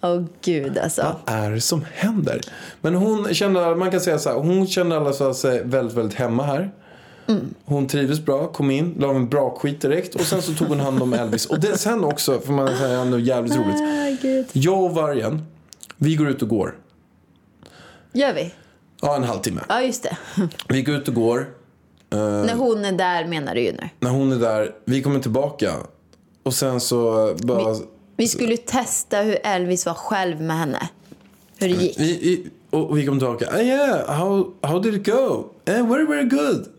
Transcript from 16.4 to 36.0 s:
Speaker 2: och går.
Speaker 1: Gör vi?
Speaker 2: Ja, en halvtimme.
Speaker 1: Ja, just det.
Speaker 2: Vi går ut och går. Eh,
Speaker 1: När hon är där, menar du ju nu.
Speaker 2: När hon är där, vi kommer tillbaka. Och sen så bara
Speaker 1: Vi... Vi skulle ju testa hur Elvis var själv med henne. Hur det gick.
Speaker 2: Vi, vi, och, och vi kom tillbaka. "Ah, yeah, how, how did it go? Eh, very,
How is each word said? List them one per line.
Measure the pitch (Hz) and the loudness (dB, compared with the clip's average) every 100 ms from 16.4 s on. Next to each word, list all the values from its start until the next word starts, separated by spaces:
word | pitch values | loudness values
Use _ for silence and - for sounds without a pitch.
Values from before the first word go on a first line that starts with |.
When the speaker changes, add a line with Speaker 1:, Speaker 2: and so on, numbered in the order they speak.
Speaker 2:
och | 110 | 0
går. | 110 92 - - _ _ _ _ _ _ _ - - - - - | 0 -2 -6 -20 _ _ _ _ _ _ _ -20 -20 -20 -20 -6
Speaker 1:
Gör | 233 277 | 0 0
vi? | 160 170 - - _ _ - | 0 -4 -10 -20 _ _ -4
Speaker 2:
Ja, | 147 143 | -2 0
en | |
halvtimme. | 123 101 104 87 - | 0 -2 -4 -4 -2
Speaker 1:
Ja, | 226 | 0
just | 262 226 | 0 -2
det. | - - - - 180 - - | -6 -8 -6 -2 -2 -4 -2
Speaker 2:
Vi | 131 | 0
går | 135 147 | 0 -2
ut | 139 | 0
och | |
går. | 117 113 120 139 - - _ _ _ _ | 2 2 2 -2 -12 -20 _ _ _ _
Eh, | - | -2
Speaker 1:
När | 107 208 220 233 | 0 2 0 2
hon | 254 220 202 | 0 0 0
är | |
där, | 185 180 175 165 | 0 0 0 -2
menar | 165 139 95 | -4 -2 -2
du | |
ju | 117 | -2
nu. | 69 - - | -4 -12 -4
Speaker 2:
När | 123 | -2
hon | 131 135 | 2 2
är | 127 | 2
där, | 117 107 107 - - | 2 2 -2 -4 -2
vi | 135 | 0
kommer | 139 139 | 2 0
tillbaka. | 127 120 143 - 101 73 - _ _ _ _ _ | 0 0 -2 -2 -2 -2 -8 _ _ _ _ _
Och | 135 | -4
sen | 123 139 123 | 0 0 0
så | 120 120 117 110 110 82 | 0 2 2 4 2 2
bara | 117 120 110 | 0 0 0
Speaker 1:
Vi... | 110 - - - - | -2 -8 -18 -16 -2
Vi | 233 | -2
skulle | - 233 | 0 0
ju | 233 | -2
testa | - 254 240 - - 208 | -2 -4 -2 -4 -2 0
hur | 214 202 | 0 0
Elvis | 214 190 180 180 180 | 0 0 0 0 -2
var | |
själv | 170 - 208 185 156 | -6 -4 -2 -2 -2
med | 160 160 | -2 -2
henne. | 160 120 165 - - - - _ _ - | -2 -4 -6 -10 -20 -20 -20 _ _ -4
Hur | 190 | 0
det | 180 | 2
gick. | 175 - | 0 0
Speaker 2:
Vi, | 156 175 | 0 2
vi, | 170 180 - - _ | 0 0 -2 -18 _
och, | 156 156 | -2 0
och | 151 | 0
vi | 143 | 2
kom | 139 | 2
tillbaka. | 127 117 117 | 0 0 -2
"Ah, | 185 | 0
yeah, | 240 269 285 185 - 147 | 2 4 2 2 0 -2
how, | 185 196 180 - | 2 2 0 -2
how | 139 170 | 0 0
did | 220 208 | 0 0
it | 202 | 2
go? | 226 254 127 - - - | 2 2 0 -4 -8 -2
Eh, | 214 233 | 2 2
very, | 262 | 2